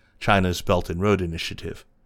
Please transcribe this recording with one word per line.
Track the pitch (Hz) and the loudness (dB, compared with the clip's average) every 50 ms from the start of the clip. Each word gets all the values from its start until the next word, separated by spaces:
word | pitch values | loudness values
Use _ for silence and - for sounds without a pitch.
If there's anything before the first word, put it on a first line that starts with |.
| _ _ _ - | _ _ _ -6
China's | - - 104 98 92 90 87 - | 0 2 4 4 4 2 0 0
Belt | - - 95 90 87 - | 0 0 0 2 0 -2
and | 85 85 | -4 0
Road | 95 104 101 95 | 2 2 2 2
Initiative. | 92 85 82 82 - - - - - 85 - - - _ _ _ _ | 0 -2 -6 -6 -8 -8 -10 -10 -10 -12 -12 -12 -16 _ _ _ _